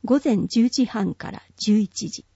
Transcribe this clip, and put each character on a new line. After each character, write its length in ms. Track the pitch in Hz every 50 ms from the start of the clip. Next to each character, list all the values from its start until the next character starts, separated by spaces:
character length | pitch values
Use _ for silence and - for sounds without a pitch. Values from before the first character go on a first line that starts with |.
| -
午 140 | - 247 285 -
前 240 | 311 226 196 - 180
十 220 | - 233 226 247
時 160 | - - 254
半 280 | 208 - 220 202 180 160
か 180 | _ - -
ら 120 | - 101 - _ _ _
十 200 | - - 208 220
一 320 | 208 - _ - 220 -
時。 160 | - - - _ _